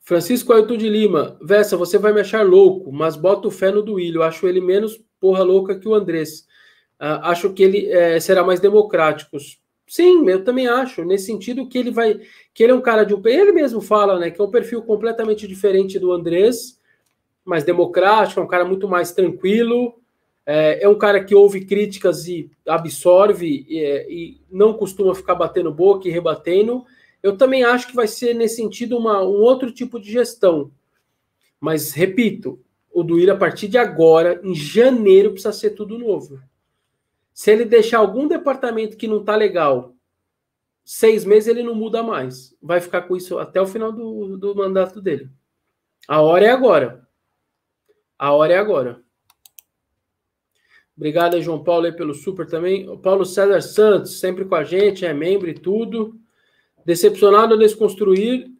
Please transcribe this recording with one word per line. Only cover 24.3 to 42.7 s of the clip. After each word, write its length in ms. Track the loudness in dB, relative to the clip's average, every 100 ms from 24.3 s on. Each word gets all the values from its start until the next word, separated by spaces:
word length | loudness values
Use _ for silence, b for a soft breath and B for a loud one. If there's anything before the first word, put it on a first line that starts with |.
| -18 _
não 220 | 0 0
costuma 420 | 0 -8 -2 -2 -2
ficar 200 | -4 -4
batendo 360 | -2 -2 -4
boca 360 | 0 2 2 -2
e 40 |
rebatendo. 760 | -4 -4 -6 -2 0 0 -4 -10 b b b
Eu 140 | -6 2
também 280 | 2 4
acho 240 | 2 0 -2
que 80 | -4
vai 120 | -4
ser, 260 | -4 -4
nesse 240 | -2 -4 -4
sentido, 400 | -8 -8 -8 -4
uma, 240 | -2 -2
um 180 | 0 2
outro 300 | 2 2 -2
tipo 280 | -10 -12 -12
de 120 | -8
gestão. 600 | -4 -4 0 0 0 -4 _ _ _ _ _ _ _ _ _
Mas, 340 | -6 -4 -6
repito, 680 | -4 -2 0 -2 -4 -14 -16 _ _ _
o 100 | -6
Duílio, 300 | 0 2 2
a 40 | 2
partir 300 | -2 -2 -2
de 100 | 0
agora, 640 | 0 4 6 6 4 -2
em 100 | -6 -8
janeiro, 760 | -4 2 4 4 6 6 6
precisa 200 | -2 -10
ser 200 | -4 -6
tudo 260 | -6 -14 -10
novo. 420 | -6 -6 -8 -20 _ _ _ _ _ _ _ _ _
Se 180 | -4 2
ele 140 | 2 4
deixar 340 | 4 4 2
algum 280 | 0 0 -2
departamento 720 | -2 -2 -4 -4 -6 -8 -8
que 100 | -6
não 160 | -4
tá 120 | -2 0
legal, 600 | 0 0 0 0 -4 _ _ _ _ _ _ _ _ _
seis 400 | _ 0 2 2
meses 240 | 4 2 2
ele 160 | -4
não 120 | -4 -6
muda 260 | -6 -6
mais. 540 | -6 -6 -8 -12 -20 _
Vai 200 | -4